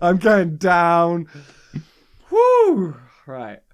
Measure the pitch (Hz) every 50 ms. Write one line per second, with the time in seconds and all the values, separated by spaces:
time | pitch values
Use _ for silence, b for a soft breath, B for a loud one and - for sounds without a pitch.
0 | - 175 185 190 175 226 220 202 185 170 156 151 180 185 180 175 170 170 170 170
1 | 170 170 170 175 170 160 B 143 143 B B B B B B B 156 B B B
2 | B B B B _ _ - 415 480 494 508 494 466 415 349 226 190 170 147 120
3 | 123 123 b b b - 131 131 120 110 104 107 _ _